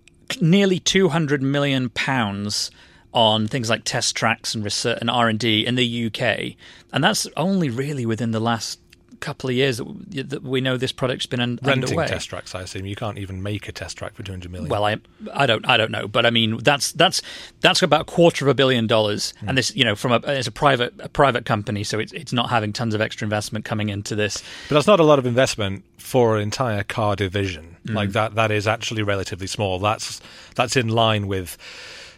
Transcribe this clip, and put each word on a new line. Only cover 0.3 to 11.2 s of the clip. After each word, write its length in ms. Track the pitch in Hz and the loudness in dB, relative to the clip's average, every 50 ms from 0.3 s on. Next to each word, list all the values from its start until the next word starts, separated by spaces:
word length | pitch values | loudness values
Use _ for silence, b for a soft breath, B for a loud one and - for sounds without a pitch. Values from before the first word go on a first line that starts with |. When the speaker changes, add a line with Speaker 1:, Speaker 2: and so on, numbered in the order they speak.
| - - | -4 0
Speaker 1:
nearly 380 | 180 156 180 202 202 196 185 170 | 4 4 6 6 6 4 2 0
two 280 | - - - 190 196 170 | 0 2 4 4 4 4
hundred 320 | 139 170 160 139 147 143 | 4 2 0 2 0 0
million 480 | 131 135 139 143 143 143 135 131 127 120 | 0 0 0 0 2 2 0 0 -2 -2
pounds 800 | - - - - 135 127 113 101 98 98 101 104 107 - - - b b b b b b b b - | -4 -4 -2 0 0 0 0 0 -2 -4 -4 -4 -4 -4 -6 -6 b b b b b b b b 2
on 340 | 127 113 110 107 110 110 | 4 6 6 6 4 2
things 220 | 107 - 139 113 107 | 0 -2 -2 0 0
like 140 | 113 107 - | -2 -2 -2
test 300 | - - 123 - - - | -4 -4 -2 -2 -2 -2
tracks 380 | - - 113 101 - - - - | 0 0 0 0 0 -4 -8 -6
and 100 | 113 104 | -4 -4
research 320 | 104 - - - 123 117 - | -4 -4 -2 -2 -2 -2 -2
and 100 | 117 117 | -2 0
R 200 | 123 123 117 113 | 2 2 2 2
and 100 | 110 107 | 2 2
D 260 | 117 117 110 107 110 | 2 2 2 2 2
in 100 | 123 123 | 0 0
the 100 | 127 123 | 0 0
U 240 | 120 117 120 117 113 | 0 0 -2 -4 -4
K, 480 | - - 131 113 - - - 123 - B B B B B B B | -2 -2 0 0 0 -2 -4 -8 -10 B B B B B B B
and 100 | - - | -2 0
that's 240 | 151 196 214 - - 220 - | 2 2 0 0 -4 -6 -4
only 320 | - 151 190 196 190 170 135 | -2 -2 0 2 0 0 0
really 360 | 113 123 135 147 151 135 120 | -2 -4 -4 -4 -4 -4 -2
within 260 | 113 113 110 123 117 | -2 -2 -2 -2 -2
the 100 | 110 110 | -2 0
last 380 | 110 117 117 113 - - - - _ _ - _ _ _ - - | 0 0 0 -2 -4 -8 -10 -12 _ _ -20 _ _ _ -16 -12
couple 280 | - - 127 - - 131 | -10 -10 -10 -6 -4 -2
of 60 | 127 | 0
years 220 | 123 135 139 123 | 2 2 2 0
that 80 | 107 - | -2 -6
w-, 380 | 73 73 - - - - 139 131 | -10 -12 -14 -14 -10 -8 -8 -8
that 200 | 131 139 - - | -8 -8 -8 -6
we 160 | 127 131 131 | -2 -2 0
know 160 | 131 131 127 | 0 0 0
this 160 | 123 127 123 | 0 -2 -4
product's 340 | - - 135 123 135 - | -4 -2 -2 -2 -2 -4